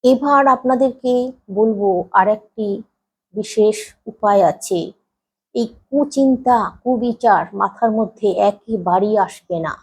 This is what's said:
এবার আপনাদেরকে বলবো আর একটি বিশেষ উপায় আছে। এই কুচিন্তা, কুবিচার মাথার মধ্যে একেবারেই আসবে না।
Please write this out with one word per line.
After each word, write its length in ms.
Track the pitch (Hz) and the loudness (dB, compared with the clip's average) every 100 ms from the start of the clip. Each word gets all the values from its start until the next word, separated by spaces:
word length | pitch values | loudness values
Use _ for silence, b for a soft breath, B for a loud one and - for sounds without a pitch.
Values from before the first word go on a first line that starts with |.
এবার 400 | 254 262 285 285 269 | 4 2 2 2 4
আপনাদেরকে 640 | 254 254 254 269 254 254 247 254 254 - | 2 0 0 0 -2 -2 -2 -4 -10 -10
বলবো 380 | 196 220 202 202 180 180 | 0 0 2 0 0 0
আর 160 | 202 190 | 0 2
একটি 400 | 214 _ - 214 202 - _ _ _ _ | -2 _ -8 -6 -6 -10 _ _ _ _
বিশেষ 440 | 190 208 - 214 214 - _ - | -10 -6 2 2 0 -12 _ -20
উপায় 360 | - 208 202 | -4 0 4
আছে। 360 | 170 143 - 180 165 - _ _ _ _ _ - | 2 0 -4 -4 -6 -14 _ _ _ _ _ -6
এই 120 | 226 - _ | -6 -8 _
কুচিন্তা, 720 | 277 294 277 269 254 254 240 190 - | -2 -2 0 2 2 2 0 0 -6
কুবিচার 600 | 247 247 240 233 233 180 165 | -4 -2 -2 0 2 2 0
মাথার 380 | 202 196 - 226 | -4 -4 -2 -2
মধ্যে 360 | 220 214 _ 208 190 | 0 -4 _ -2 2
একেবারেই 760 | 202 202 - 220 175 185 208 214 | 0 -2 -8 -6 0 0 2 0
আসবে 400 | 185 - _ 170 | -2 -6 _ -6
না। 140 | 160 - | -6 -10